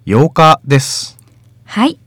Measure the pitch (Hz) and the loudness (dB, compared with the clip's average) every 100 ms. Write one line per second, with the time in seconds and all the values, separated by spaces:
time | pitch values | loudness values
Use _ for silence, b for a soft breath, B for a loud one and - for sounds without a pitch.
0 | - 107 160 - 160 - 135 139 - - | -2 0 0 2 2 2 0 -2 -2 -8
1 | - - _ _ _ _ - 208 269 - | -14 -18 _ _ _ _ -12 -4 -4 -4